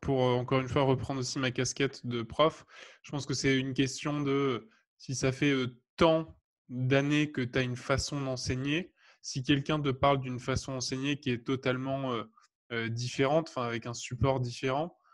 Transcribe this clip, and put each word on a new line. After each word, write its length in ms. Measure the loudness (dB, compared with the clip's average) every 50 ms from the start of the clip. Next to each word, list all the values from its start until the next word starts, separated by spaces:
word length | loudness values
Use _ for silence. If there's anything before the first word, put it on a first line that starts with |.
pour, 220 | -2 0 2 4 4
euh, 100 | 4 4
encore 260 | 2 2 2 0 0
une 80 | 0 2
fois 160 | 2 2 4
reprendre 380 | 4 4 2 0 -2 -4 -4
aussi 180 | -4 -4 -2 -2
ma 100 | -2 0
casquette 560 | 0 0 -2 -2 0 0 0 0 -2 -4 -8
de 160 | -6 -4 -4
prof, 440 | -4 -2 2 4 4 4 2 0 -10 _ -20 -20 -20 -20 -20 _
je 100 | -14 -8
pense 140 | -8 -6 -4
que 80 | -4 -2
c'est 240 | 0 2 4 4 2
une 160 | 2 0 0
question 480 | 0 0 0 0 -4 -4 -4 -2 0
de 480 | 0 0 2 2 2 0 0 -2 -4 -10 _ _ _ _ _ _
si 180 | -10 -8 -4
ça 160 | 0 0 0
fait, 200 | 2 2 2 2
euh, 280 | 2 2 0 -2 -6 -10 _ _ _
tant 420 | 4 6 6 6 4 0 -4 -12 _ _ _ _ _ _ -10
d'années 600 | -6 -2 0 4 4 4 4 4 2 2 2 0
que 100 | -2 -4
tu 160 | -4 -2 0 -2
as 40 |
une 160 | -2 -2 -4 -6
façon 440 | -4 -2 -2 0 -2 -2 -4 -4
d'enseigner, 720 | -4 -4 -6 -6 -4 -4 -4 -4 -2 -2 -2 -4 -4 -6 _ _ _ _ _ _ -14
si 180 | -8 -6 -2
quelqu'un 380 | 2 2 2 2 2 0 -2 0
te 100 | 0 0
parle 300 | 0 2 4 4 4 4
d'une 200 | 0 -4 -8 -6
façon 340 | -4 -2 -2 -2 -2 -4 -6
d'enseigner 460 | -6 -4 -4 -4 -2 -2 -2 -2 -2
qui 120 | -2 -2
est 140 | -2 -2 -2
totalement, 680 | -2 -2 0 0 0 0 0 -2 -4 -4 -4 -2 -2
euh, 120 | -4 -4 -6 -8 _ _ _ _ _ _ _ -8
euh, 180 | -6 -4 -2 -2
différente, 600 | -4 -4 -4 -4 0 2 2 4 4 2 0 0
enfin, 140 | -4 -4 -4
avec 220 | -4 -4 -6 -6
un 80 | -8 -10
support 460 | -10 -10 -10 -4 0 2 2 2 2
différent, 600 | -2 -4 -6 -4 -2 -2 0 0 -2 -4 -6 _ _ _